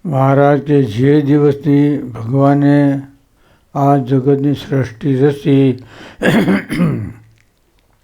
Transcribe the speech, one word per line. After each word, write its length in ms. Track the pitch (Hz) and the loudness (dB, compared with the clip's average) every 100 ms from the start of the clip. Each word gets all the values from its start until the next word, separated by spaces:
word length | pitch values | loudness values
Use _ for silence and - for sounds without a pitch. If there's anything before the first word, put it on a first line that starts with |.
મહારાજ 580 | 180 135 135 135 143 143 | -4 0 2 2 2 0
કે 200 | 143 143 | 0 0
જે 380 | 123 104 135 147 | 0 0 2 2
દિવસથી 760 | 139 147 147 135 143 143 147 139 | 2 2 2 0 0 2 2 -2
ભગવાને 1040 | 123 113 113 135 139 143 143 143 143 139 135 _ _ _ _ _ _ | -8 -12 -4 0 2 2 2 2 2 -2 -8 _ _ _ _ _ _
આ 220 | 139 139 143 | -2 0 0
જગતની 580 | 123 135 127 139 143 | 0 0 2 0 0
સૃષ્ટિ 640 | 135 - 135 120 - 139 127 | -4 -4 -4 -4 -6 -4 0
રચી, 560 | 147 143 147 135 135 | 0 0 0 2 2
<clears throat> 60 | 120 - - - - - 202 175 196 - - 170 120 107 - _ _ _ _ _ _ _ _ | -2 -10 -20 -20 -4 0 0 0 -2 -4 -4 -2 -2 -8 -14 _ _ _ _ _ _ _ _